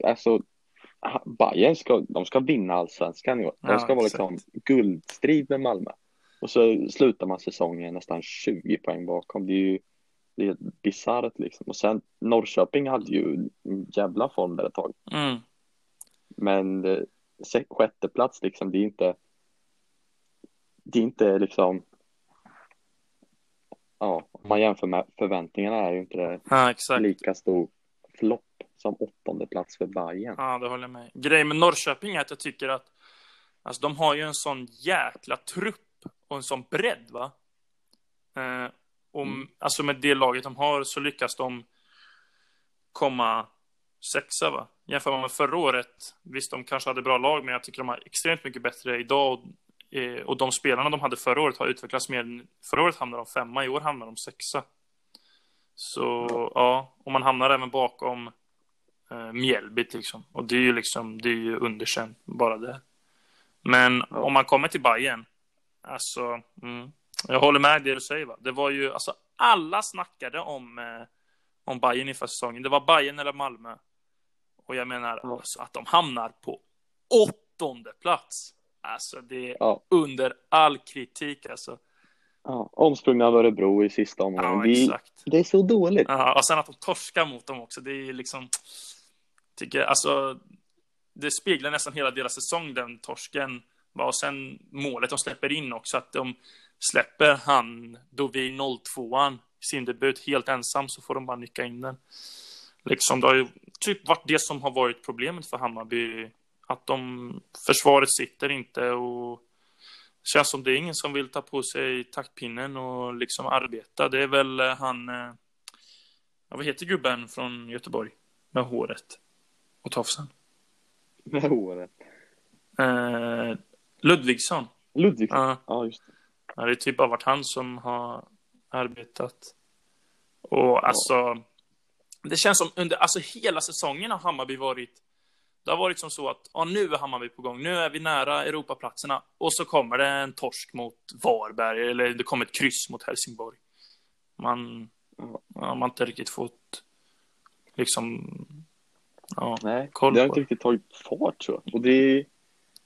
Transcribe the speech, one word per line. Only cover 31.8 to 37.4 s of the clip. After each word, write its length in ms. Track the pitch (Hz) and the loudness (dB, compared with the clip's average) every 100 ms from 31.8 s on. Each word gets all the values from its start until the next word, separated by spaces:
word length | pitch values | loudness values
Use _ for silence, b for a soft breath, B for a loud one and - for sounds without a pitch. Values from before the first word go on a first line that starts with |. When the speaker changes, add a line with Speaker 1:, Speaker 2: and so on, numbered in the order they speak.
| 156 135 208 170 | -2 -4 -4 -4
Speaker 2:
är 40 | |
att 100 | 139 | -4
jag 80 | 147 | -8
tycker 300 | 147 - 131 | -12 -6 -4
att, 180 | 131 - b b b b b b b | -4 -8 b b b b b b b
alltså, 200 | 139 123 | -14 -4
de 140 | 151 151 | -4 2
har 180 | 156 | 2
ju 80 | 147 | 2
en 120 | 156 | -2
sån 320 | 143 147 135 123 | -6 -6 -6 -10
jäkla 640 | _ 151 175 123 - 131 131 | _ -2 0 -2 -6 -10 -10
trupp 400 | - 185 202 - _ _ - - _ | -8 -6 -6 -8 _ _ -20 -20 _
och 80 | 139 | -12
en 60 | |
sån 220 | 123 131 123 | -6 -8 -4
bredd, 400 | 165 233 240 233 | -2 -2 -4 -10
va? 220 | - 135 - | -12 -12 -14